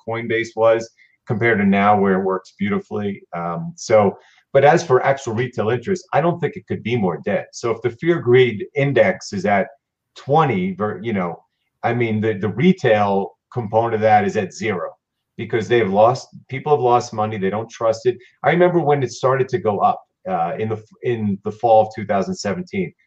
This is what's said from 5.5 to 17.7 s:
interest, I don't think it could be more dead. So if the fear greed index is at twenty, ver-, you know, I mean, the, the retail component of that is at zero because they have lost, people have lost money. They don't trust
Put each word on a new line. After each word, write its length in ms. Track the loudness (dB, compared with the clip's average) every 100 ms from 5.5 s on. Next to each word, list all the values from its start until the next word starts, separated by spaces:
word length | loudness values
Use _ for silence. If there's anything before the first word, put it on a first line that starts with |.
| -4 -2
interest, 360 | -2 -2 -6 -2
I 80 | 0
don't 180 | 0 0
think 160 | -4 -8
it 120 | -8
could 160 | -8
be 120 | -4 -2
more 240 | -2 -2 -4
dead. 220 | -4 -6
So 200 | -8 -6
if 100 | -4
the 80 | -6
fear 300 | -2 -2 0
greed 480 | 4 4 4 0 -6
index 600 | -2 0 2 2 0 -6
is 120 | -4 0
at 220 | 0 0 -8 _ _ _ -14
twenty, 580 | 0 2 2 0 -2 -4
ver-, 260 | -6 -6
you 120 | -4
know, 300 | -2 -4 -6 _ _ _ _
I 100 | -4
mean, 280 | -2 -2 0
the, 120 | -2
the 160 | -2 -4
retail 880 | 2 2 4 2 2 2 0 -2 -10 _
component 420 | -8 -2 0 0 2
of 60 |
that 240 | 4 4 4
is 120 | -2
at 160 | -4
zero 380 | -6 -6 -4 -8 -12 _ _ _ -14
because 320 | -4 -4 2
they 100 | 2
have 120 | 2
lost, 400 | 4 4 2 -6 -20 -12
people 240 | -8 0
have 100 | 2
lost 320 | 4 2 0
money. 240 | -4 -4 -2
They 120 | -4
don't 200 | -4
trust 360 | -6